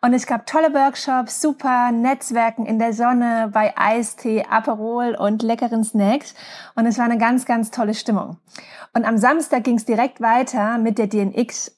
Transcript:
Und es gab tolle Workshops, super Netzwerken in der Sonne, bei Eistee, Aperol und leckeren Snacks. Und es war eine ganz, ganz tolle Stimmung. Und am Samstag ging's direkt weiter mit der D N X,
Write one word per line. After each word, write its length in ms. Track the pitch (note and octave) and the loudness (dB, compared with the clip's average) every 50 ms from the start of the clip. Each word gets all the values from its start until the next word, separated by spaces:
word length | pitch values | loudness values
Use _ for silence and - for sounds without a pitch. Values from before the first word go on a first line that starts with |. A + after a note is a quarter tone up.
Und 120 | - A#3+ B3 | 4 2 2
es 140 | B3 - | 2 0
gab 180 | - A#3+ A3+ A#3 | -2 -4 -6 -4
tolle 280 | - - D#4 D#4+ D#4 C#4+ | -2 0 2 2 2 2
Workshops, 680 | C#4+ C4+ C#4 C4+ - - - C4 B3+ A#3+ - - - | 2 2 2 0 -2 -4 -2 -2 -2 -2 -4 -6 -2
super 500 | - D4+ C#4+ - - C#4 B3+ B3 B3 B3 | -2 -2 -2 -2 -2 0 2 2 2 2
Netzwerken 720 | A#3 A#3 A#3 B3+ C4+ C4 - - A#3 A#3 A#3 A3+ A3+ - A3 | 2 0 0 0 0 -2 -4 -4 0 0 0 0 0 -4 -4
in 140 | G#3+ A3 A3 | -2 0 0
der 140 | A3+ A#3 A3+ | 0 0 0
Sonne, 560 | G#3+ A#3+ A#3+ B3+ A#3+ A#3+ A#3 A#3 A3+ A3+ G#3+ | 0 2 2 4 4 2 2 2 0 -2 0
bei 220 | G3+ G#3+ G#3+ G#3 - | 0 2 0 2 0
Eistee, 720 | - - G3+ A3 A#3 A#3 - - - - A3+ A3 G#3+ - - | 0 0 2 2 0 -2 -4 -8 -6 -4 -2 0 0 0 0
Aperol 640 | - A3 A3 - A3+ G#3+ G#3+ A3+ A#3 A#3+ B3 A#3+ A3+ | 0 0 0 0 -4 -4 -4 -4 -2 -2 -2 -2 -2
und 300 | - F#3 G3+ G#3+ A3 A#3 | 0 0 0 0 0 0
leckeren 400 | A3 A#3 A#3 B3+ A#3 A3+ A3+ A3 | -2 -2 0 -2 -2 0 0 -2
Snacks. 520 | G#3 - G#3+ G3+ G3 A#3 D4 - - - - - - - - - - _ | 0 2 2 4 4 2 0 -2 -8 -20 -20 -20 -20 -18 -18 -20 -10 _
Und 100 | - A3+ | 0 0
es 120 | A#3 G#3+ | 2 2
war 60 | B3 A#3+ | 2 0
eine 140 | A#3 A#3+ | 0 2
ganz, 280 | A3+ A3+ A3+ B3 B3+ B3+ | 2 2 2 2 0 0
ganz 240 | - A#3+ A3+ A3+ A3 | 0 0 0 0 -4
tolle 240 | - B3 A#3 G#3 A3 | -2 -2 -2 -2 -2
Stimmung. 440 | - - - G#3+ F#3+ - - F3 - _ _ - - - - - - - - | -4 -2 0 0 0 -2 -4 -12 -16 _ _ -20 -20 -20 -20 -20 -20 -20 -4
Und 140 | _ A#3 A3+ | _ -2 0
am 140 | - A#3 A3 | 2 2 4
Samstag 440 | G#3+ B3 D4 E4 D4+ - - B3+ G#3+ | 4 4 4 2 0 0 -2 0 0
ging's 220 | C4 A#3 A3+ A3 | 0 0 0 0
direkt 340 | - A#3 G#3 B3 C#4 - - | 0 0 0 0 -2 -2 -2
weiter 600 | A#3 A3+ A3+ B3 C4 - - A#3+ G3+ G#3+ A#3 A#3+ | 0 2 2 2 2 0 -2 -2 0 0 0 0
mit 180 | A3 A3+ G#3 | 0 0 0
der 80 | A3+ A3 | 0 -2
D 160 | G3+ G#3+ G#3 | 0 0 0
N 100 | G3+ G3 | 0 0
X, 460 | - - A#3+ A#3 - - - - _ | -2 -2 -4 -4 -4 -10 -10 -10 _